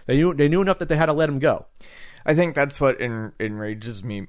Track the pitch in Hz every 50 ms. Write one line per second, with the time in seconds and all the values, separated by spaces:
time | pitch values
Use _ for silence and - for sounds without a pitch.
0 | - - 131 143 165 180 165 143 147 147 165 185 196 196 185 - 175 143 160 151
1 | 165 156 151 151 160 151 143 135 143 151 107 - - - - - - - - -
2 | - - - - - - 156 160 175 165 143 147 143 139 135 - 147 135 123 -
3 | 123 120 113 113 110 107 - - 110 107 104 107 107 107 110 107 107 120 113 98
4 | 95 120 104 101 95